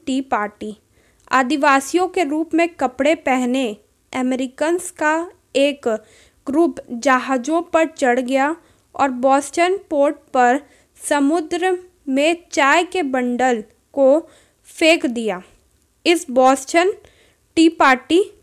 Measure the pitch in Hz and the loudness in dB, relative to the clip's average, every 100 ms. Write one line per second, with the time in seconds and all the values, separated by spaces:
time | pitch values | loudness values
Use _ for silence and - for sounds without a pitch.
0 | - 262 262 220 208 - 214 208 _ _ | -4 -6 -4 -4 -4 -8 -14 -14 _ _
1 | _ _ - 262 254 294 294 269 269 349 | _ _ -4 -2 0 0 2 2 0 -2
2 | 359 370 294 302 330 320 339 - 254 - | -2 -2 -2 -2 -2 -2 -2 -2 -6 -2
3 | 277 320 269 254 247 262 233 208 _ _ | 0 0 0 -2 0 -2 -4 -6 _ _
4 | _ 262 254 254 262 - 302 349 - - | _ -6 -4 -4 -6 -4 -2 -2 -6 -4
5 | 302 320 359 - _ 262 285 277 240 214 | -2 -2 -4 -14 _ 0 0 0 -4 -6
6 | - _ _ _ - 285 330 - - 233 | -8 _ _ _ -4 0 0 -2 -12 -4
7 | 262 254 247 262 254 330 339 320 320 - | 0 0 0 -4 -2 -4 0 0 0 0
8 | 254 247 247 269 285 330 _ _ _ - | 0 0 0 0 0 -4 _ _ _ -2
9 | 277 247 262 277 277 349 359 392 - 294 | -2 0 2 2 0 0 0 -2 -4 0
10 | 285 294 _ 254 247 277 - _ _ _ | 0 -2 _ 2 2 2 -4 _ _ _
11 | - 294 277 349 311 349 370 359 - _ | -4 0 0 0 -2 -4 -2 -4 -8 _
12 | 277 262 311 339 - 320 277 320 359 370 | -4 0 0 -2 -4 -2 2 2 0 -4
13 | 285 254 247 240 254 226 - _ _ 277 | -4 -2 -2 0 0 -2 -6 _ _ 0
14 | 262 311 320 _ _ _ _ - 320 330 | 4 2 -2 _ _ _ _ 0 2 2
15 | 311 233 220 185 - _ _ _ _ _ | 0 -4 -6 -6 -12 _ _ _ _ _
16 | 320 330 302 247 262 269 - 339 370 - | 0 0 0 2 4 2 0 0 0 -2
17 | - _ _ _ _ 330 320 330 285 254 | -12 _ _ _ _ 2 2 4 2 2
18 | - 339 415 - | 2 0 0 -6